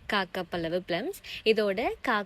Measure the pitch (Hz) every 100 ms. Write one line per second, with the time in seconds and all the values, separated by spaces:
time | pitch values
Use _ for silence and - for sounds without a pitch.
0 | - 208 185 190 170 175 165 180 185 170
1 | 302 - - - 220 220 208 190 320 453
2 | 262 214